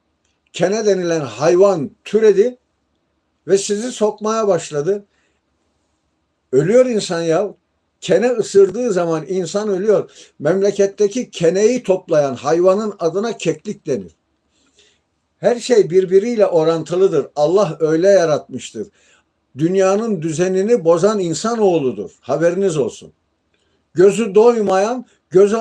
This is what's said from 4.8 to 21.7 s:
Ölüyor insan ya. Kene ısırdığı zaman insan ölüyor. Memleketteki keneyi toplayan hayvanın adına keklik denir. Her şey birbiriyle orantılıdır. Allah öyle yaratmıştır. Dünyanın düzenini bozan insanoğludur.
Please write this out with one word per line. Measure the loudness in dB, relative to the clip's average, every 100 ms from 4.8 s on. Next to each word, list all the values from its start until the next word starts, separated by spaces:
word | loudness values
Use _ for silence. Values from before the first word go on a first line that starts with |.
| -4 -6 -10 _ _ _ _ _ _ _ _ _ _ _ _ _ _
Ölüyor | -2 2 2 2
insan | -2 -6 -4
ya. | -2 -2 -4 -10 _ _ _ _
Kene | -2 0 0
ısırdığı | -2 0 4 4 2 -4
zaman | -2 -2 -4 -4
insan | -6 -4 -6 -4
ölüyor. | -2 0 0 -2 -14 -20 -6
Memleketteki | -2 0 0 0 -2 0 -2 -2 -8
keneyi | -2 0 2 2 0
toplayan | -2 -4 0 0 0 -2
hayvanın | -2 2 2 2 -2 -4
adına | -4 -4 -6 -6
keklik | -6 -6 -8 -10 -6
denir. | -6 -8 _ _ _ _ _ _ _ _ _ _ _ _ _
Her | -2 0
şey | 2 2 4
birbiriyle | 2 4 2 2 0 2
orantılıdır. | 2 2 0 -2 0 0 0 -4 -2
Allah | 0 2 0 -2
öyle | -2 2 4
yaratmıştır. | 4 2 -2 -6 -14 -12 -12 -14 _ _ _ _ _ _ -4
Dünyanın | -2 2 2 0 -2 -4
düzenini | -4 -2 -2 0 0 2 2
bozan | 2 2 0
insanoğludur. | -4 -4 -4 0 0